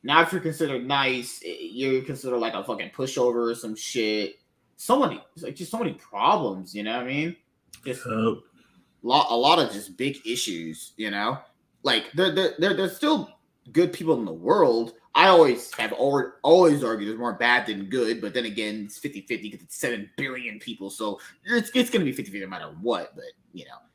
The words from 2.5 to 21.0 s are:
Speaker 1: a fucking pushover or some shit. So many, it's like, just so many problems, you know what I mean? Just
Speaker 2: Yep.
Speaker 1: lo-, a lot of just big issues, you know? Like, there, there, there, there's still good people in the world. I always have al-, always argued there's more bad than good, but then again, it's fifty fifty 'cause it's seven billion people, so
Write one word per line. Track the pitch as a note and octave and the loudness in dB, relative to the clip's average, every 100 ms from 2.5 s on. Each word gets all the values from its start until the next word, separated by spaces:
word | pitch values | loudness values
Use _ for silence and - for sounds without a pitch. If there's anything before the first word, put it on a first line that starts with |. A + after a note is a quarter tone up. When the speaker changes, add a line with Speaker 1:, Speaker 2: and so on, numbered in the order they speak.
| G#2+ | -4
Speaker 1:
a | |
fucking | G2+ G#2+ - | -6 -6 -8
pushover | - C3 C#3 B2 A#2+ A#2 | -6 -6 2 2 2 -2
or | |
some | A#2 A2+ A2 | -4 -8 -10
shit. | - B2+ A2 G#2+ G2 - _ _ _ _ | -6 -2 0 0 -4 -8 _ _ _ _
So | - C4 | 0 2
many, | A#3 - - | 2 -2 -16
it's | - | -16
like, | E3 C#3+ | -14 -12
just | F3+ | -10
so | A3+ | -6
many | G3+ | -6
problems, | - - G2+ B2 G3+ B2 F#2+ F#2 | -6 -12 0 2 2 0 -6 -10
you | G#2 | -10
know | G#2 A#2+ | -6 -6
what | |
I | B2 | -4
mean? | C#3 D#3+ E3+ _ _ _ - - | -4 -4 -8 _ _ _ -16 -10
Just | B2 A#2+ | -10 -6
Speaker 2:
Yep. | A2 A2+ - _ _ _ _ _ _ | -2 -2 -2 _ _ _ _ _ _
Speaker 1:
lo-, | A#2 C3+ - | 2 2 4
a | A#2 | 2
lot | C3+ E3+ | 6 6
of | B2 | 4
just | G2 G2 F2+ | -2 -12 -6
big | C3+ C#3+ G#2+ | -6 -6 -6
issues, | A#2+ A2 E2+ E2 D#2+ - - | -4 -4 -6 -8 -12 -16 -8
you | G#2+ | -6
know? | G2+ G#2+ C#3 - _ _ _ | -2 -2 -4 -10 _ _ _
Like, | - A#2 - | 0 0 0
there, | D3 F#3+ | 0 0
there, | E3 F#3 - | 2 0 0
there, | F#3 | 0
there's | F#3 F#3+ - | 2 -2 0
still | D4 D4+ - - _ _ - | 0 0 -2 -14 _ _ -2
good | A#2+ F3 | 2 2
people | - D#3+ C#3 | 0 0 0
in | G#2 | 0
the | |
world. | E2 F#2 G3+ D3+ A2+ A#2 - _ | -6 2 6 6 4 0 -8 _
I | D3 F#3+ | 6 8
always | F3+ D3+ A#2+ - - | 10 8 6 -4 -6
have | A2 | -6
al-, | - C#3 C#3 B2 - | 0 2 2 -2 -2
always | C#3+ F3 F3 C#3+ | 6 8 8 6
argued | B2 A2 G2+ | 0 -2 -4
there's | A2+ | -4
more | A#2+ | -6
bad | F#2+ A#2+ B2 - | 0 2 2 2
than | G2+ G2 | -6 -4
good, | B2+ A2+ A2 | -2 0 -2
but | G#2 | -4
then | B2+ A2+ | -4 -4
again, | G#2 G#2+ A2 G2+ | -6 -6 -6 -10
it's | - | -10
fifty | C#3+ C#3+ | -12 -12
fifty | G2 A2 G#2 | -10 -8 -8
'cause | G#2 | -16
it's | - - | -18 -8
seven | C3+ A#2 G2+ - | -6 -6 -10 -8
billion | C#3 B2+ B2 G#2+ | -8 -8 -12 -14
people, | - A2+ G2 | -14 -12 -12
so | - | -8